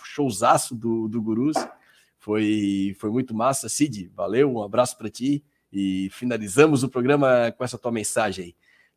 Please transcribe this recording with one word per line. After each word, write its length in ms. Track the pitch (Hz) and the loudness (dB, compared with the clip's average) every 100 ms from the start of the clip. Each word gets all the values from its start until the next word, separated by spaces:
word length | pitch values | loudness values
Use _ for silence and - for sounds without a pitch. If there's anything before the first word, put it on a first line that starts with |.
showzaço 720 | - - 139 98 117 151 - | -12 -4 -2 2 4 4 2
do, 340 | 117 113 113 110 | -6 -2 -2 -2
do 140 | 117 | -4
Gurus. 340 | 110 110 143 147 - - _ _ _ _ | -2 0 0 -2 -4 -12 _ _ _ _
Foi, 760 | - 107 107 107 101 98 98 98 | -4 0 2 2 0 0 -2 -4
foi 120 | 107 | -4
muito 240 | 117 127 | -2 -2
massa. 320 | 110 123 135 113 | 0 0 0 -4
Cid, 440 | - 147 107 87 | -2 -2 -2 -10
valeu, 380 | - 92 113 143 | -6 -2 2 2
um 100 | 120 | 0
abraço 360 | 101 113 123 - | -2 0 0 -2
pra 100 | 110 | -12
ti. 340 | - 131 143 _ _ _ | -4 -2 -2 _ _ _
E 380 | 98 98 95 95 | -2 -2 -2 -4
finalizamos 720 | - 123 113 104 95 156 139 | -6 -4 -4 -2 4 6 6
o 60 | 127 | 0
programa 600 | 127 123 143 135 123 117 - | 0 2 4 4 4 2 -2
com 80 | |
essa 140 | 127 120 | -8 -6
tua 120 | 123 | -4
mensagem 540 | 117 104 - 107 92 | -4 -2 -2 -2 -4
aí. 100 | 87 - _ _ _ | -12 -16 _ _ _